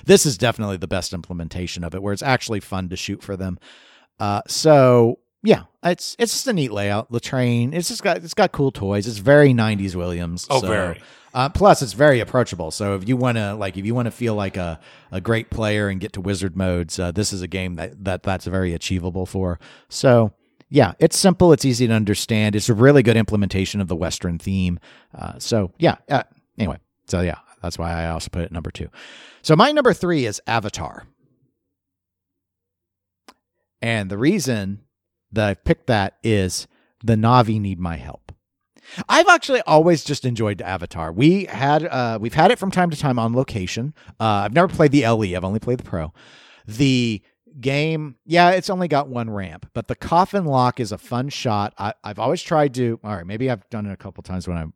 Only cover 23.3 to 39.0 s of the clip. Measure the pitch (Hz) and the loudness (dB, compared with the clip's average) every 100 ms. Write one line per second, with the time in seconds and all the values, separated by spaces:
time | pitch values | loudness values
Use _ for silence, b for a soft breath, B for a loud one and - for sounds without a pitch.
23.3 | 104 98 95 92 104 87 85 82 - 90 | 0 0 -2 -2 -4 -4 -4 -4 -4 -6
24.3 | 85 101 95 90 87 b b b - 87 | -4 -4 -2 0 -2 b b b -16 -14
25.3 | - - 113 92 - 165 - - 135 - | -10 -2 -2 -2 0 0 0 -4 -4 -4
26.3 | _ _ - 92 - _ _ - 90 90 | _ _ -6 -6 -6 _ _ -6 -2 -2
27.3 | 78 _ - 87 - 85 85 82 80 - | -6 _ -12 -10 -8 -6 -6 -6 -6 -8
28.3 | 90 85 85 76 - 78 B B B B | -8 -8 -8 -12 -12 -16 B B B B
29.3 | B - - 294 302 247 - 180 160 117 | B 2 4 4 4 2 0 -2 -2 -2
30.3 | - - 113 101 - 78 - - _ _ | -6 -4 -4 -4 -10 -12 -14 -20 _ _
31.3 | _ _ _ _ _ _ _ _ _ _ | _ _ _ _ _ _ _ _ _ _
32.3 | _ _ _ _ _ _ _ _ _ _ | _ _ _ _ _ _ _ _ _ _
33.3 | _ _ _ _ - 113 113 95 101 143 | _ _ _ _ -8 -4 -2 -4 0 0
34.3 | 208 131 110 95 104 _ _ _ _ _ | 0 -2 -2 -4 -8 _ _ _ _ _
35.3 | 104 104 95 - 165 - 107 98 _ 117 | -2 -2 -2 -2 -2 0 0 -2 _ 0
36.3 | 104 92 - - _ _ _ 113 110 113 | 0 0 -4 -12 _ _ _ 0 2 6
37.3 | 127 113 107 101 87 87 80 73 - - | 4 4 0 -4 -6 -6 -8 -12 -18 -20
38.3 | - _ _ _ B B B | -20 _ _ _ B B B